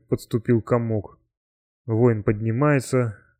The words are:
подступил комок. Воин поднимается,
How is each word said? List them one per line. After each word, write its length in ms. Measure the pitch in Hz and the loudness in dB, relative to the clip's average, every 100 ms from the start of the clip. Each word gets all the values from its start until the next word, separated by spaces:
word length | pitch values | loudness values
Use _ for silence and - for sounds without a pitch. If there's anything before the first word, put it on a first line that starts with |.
| - | -6
подступил 540 | 123 - 120 - 120 | -6 -4 -4 0 0
комок. 580 | - 123 117 110 - - _ _ _ _ _ _ - | 0 -2 -2 -4 -6 -16 _ _ _ _ _ _ -4
Воин 380 | 110 123 110 | 2 2 2
поднимается, 920 | 104 107 110 113 147 143 - 131 120 104 _ _ | -2 -2 -2 0 2 0 0 -2 -2 -6 _ _